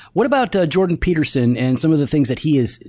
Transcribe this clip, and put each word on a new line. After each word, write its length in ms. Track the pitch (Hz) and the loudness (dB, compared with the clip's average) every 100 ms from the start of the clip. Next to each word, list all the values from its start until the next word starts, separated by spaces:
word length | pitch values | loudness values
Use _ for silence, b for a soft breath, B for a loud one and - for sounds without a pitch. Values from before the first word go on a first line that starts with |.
| B | B
what 140 | - 247 | -2 0
about, 280 | 269 247 | 0 0
uh, 120 | 196 175 | 0 0
Jordan 300 | 175 190 170 | 0 0 0
Peterson 600 | - 165 147 139 120 120 | 0 0 0 0 0 2
and 200 | 127 127 | 0 0
some 160 | 160 | 2
of 60 | 160 | 2
the 80 | 139 | 2
things 220 | 156 131 | 0 0
that 100 | 160 | -2
he 180 | 160 143 | 0 0
is 240 | 117 - | 0 -4